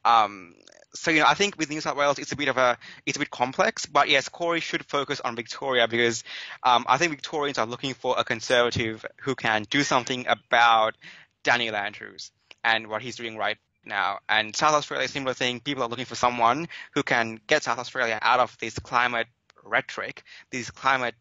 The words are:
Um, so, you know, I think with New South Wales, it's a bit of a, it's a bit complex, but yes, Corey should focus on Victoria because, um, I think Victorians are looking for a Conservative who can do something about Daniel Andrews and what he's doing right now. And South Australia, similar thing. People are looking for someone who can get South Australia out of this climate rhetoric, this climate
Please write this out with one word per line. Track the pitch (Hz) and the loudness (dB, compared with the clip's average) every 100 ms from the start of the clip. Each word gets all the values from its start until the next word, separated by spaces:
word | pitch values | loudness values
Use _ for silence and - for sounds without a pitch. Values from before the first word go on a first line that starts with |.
Um, | 110 117 104 101 87 - - - _ | 6 4 4 -2 -18 -20 -20 -20 _
so, | - - | -6 0
you | 156 | 4
know, | 151 | 4
I | |
think | 151 202 156 | 4 0 0
with | 151 | -6
New | 156 | -4
South | 156 135 | -4 0
Wales, | 143 143 | 0 0
it's | 143 | -6
a | 127 | -4
bit | 143 | 0
of | 127 | 2
a, | 127 117 - - | 2 2 -8 -10
it's | - 135 | -8 -6
a | |
bit | 143 | -6
complex, | - 127 131 185 - | -2 -2 2 0 0
but | - 147 139 | 0 2 4
yes, | 139 - | 2 0
Corey | - 170 165 | -4 -2 -2
should | - 165 | -2 -6
focus | - 143 135 135 | -4 -4 -2 -4
on | 127 | -4
Victoria | 117 113 - 139 127 113 | -6 -10 -8 0 2 4
because, | 117 117 113 - - - - | 4 2 2 -8 -14 -14 -2
um, | 127 120 120 | 4 4 4
I | 131 | 2
think | 170 | 2
Victorians | 139 - 160 143 139 | -2 -6 -4 -2 -2
are | 113 | -4
looking | 123 139 | -4 -6
for | 123 127 120 | -4 -2 0
a | |
Conservative | - 117 - 127 120 117 113 110 - - | 0 -4 2 4 4 0 -4 -6 -12 -8
who | - | -6
can | 127 117 107 104 | -2 0 0 0
do | 139 | -2
something | 143 139 117 127 120 | 2 0 0 -6 -2
about | 117 _ 120 117 113 110 - - - - _ | -2 _ 4 6 6 4 -2 -20 -20 -20 _
Daniel | - 120 117 | 0 0 0
Andrews | 107 101 104 104 95 - _ _ - | -4 -6 -10 -18 -16 -18 _ _ -4
and | 117 113 110 | 0 0 -2
what | 107 | -8
he's | 123 113 | -8 -10
doing | 117 110 | -10 -4
right | 104 107 _ _ | -4 -4 _ _
now. | - 101 92 101 - | -8 -2 -2 -4 -2
And | 107 110 | 0 0
South | 107 156 | 0 2
Australia, | 151 143 139 131 | 2 0 -6 -4
similar | 143 131 | -4 -6
thing. | 123 127 123 | -2 -4 -4
People | 139 135 | -6 -4
are | 120 | -4
looking | 120 123 | -6 -8
for | |
someone | 117 123 120 113 135 170 - - | -2 -2 4 2 2 -4 -12 -6
who | 147 | -4
can | - 127 113 110 - | 0 0 0 -6 0
get | 151 | 0
South | 131 117 | 0 -4
Australia | 120 131 117 110 | -4 -2 -2 0
out | 113 127 | 2 4
of | 120 - | 2 -2
this | 113 - | -8 -8
climate | 117 123 123 120 113 _ _ _ | -2 0 2 0 -6 _ _ _
rhetoric, | 98 117 - - 104 - _ - - | -2 -2 -2 -10 -10 -12 _ -20 -10
this | 127 113 | -10 -10
climate | - 135 131 120 117 | -2 0 2 0 -6